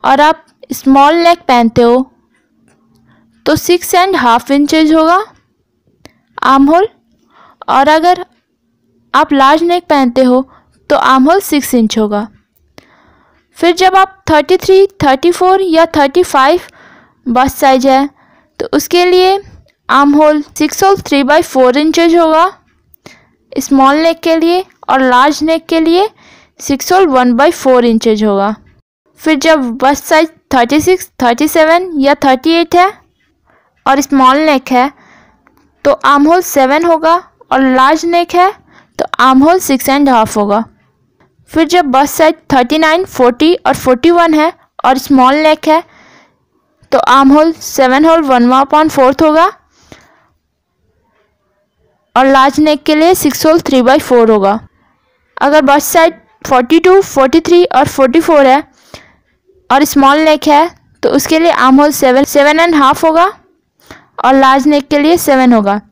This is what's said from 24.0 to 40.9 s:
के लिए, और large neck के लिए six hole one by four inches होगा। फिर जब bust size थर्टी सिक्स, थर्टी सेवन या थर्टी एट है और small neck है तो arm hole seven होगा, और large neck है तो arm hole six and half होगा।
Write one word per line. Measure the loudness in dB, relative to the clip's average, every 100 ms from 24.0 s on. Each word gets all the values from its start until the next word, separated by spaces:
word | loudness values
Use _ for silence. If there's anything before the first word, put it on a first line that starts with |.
| -2 -2
के | -2 -2
लिए, | 0 -2 -6 _ -4
और | 0
large | 2 2 2 0
neck | -2 -4 -2
के | -2
लिए | 0 0 -2 _ _ _ _ _
six | -8 -8 -2
hole | 0 2
one | 0 0
by | 0 0
four | 0 0 2
inches | 2 0 -2 -2
होगा। | -2 -2 -4 -6 _ _ _ _ _ _
फिर | -4 -2
जब | 0 0 -2 -4
bust | -2 -2
size | -2 -2 -2 _ _
थर्टी | -2 0 0
सिक्स, | 0 -2 -4 _
थर्टी | -4 -2 -2
सेवन | 0 0 0 -2 -4
या | -2 0
थर्टी | 0 0 0
एट | -2 0 0
है | 0 -4 _ _ _ _ _ _ _ _ -4
और | -2
small | -2 0 2 2
neck | 0 -2 -2
है | -2 -2 -6 _ _ _ _ _ _ _ _
तो | -4 -2
arm | 0 0 2
hole | 0
seven | -2 -2 0 0
होगा, | 0 -2 0 -2 -4 _ _
और | -2 0
large | 2 0 0 -2
neck | -2 -2
है | 0 -2 -2 _ _ _ -10
तो | -10 -2
arm | 0 2
hole | 2 0
six | -2 -4 -2
and | -2 0
half | 0 -2 -4
होगा। | -4 -4 -6 _ _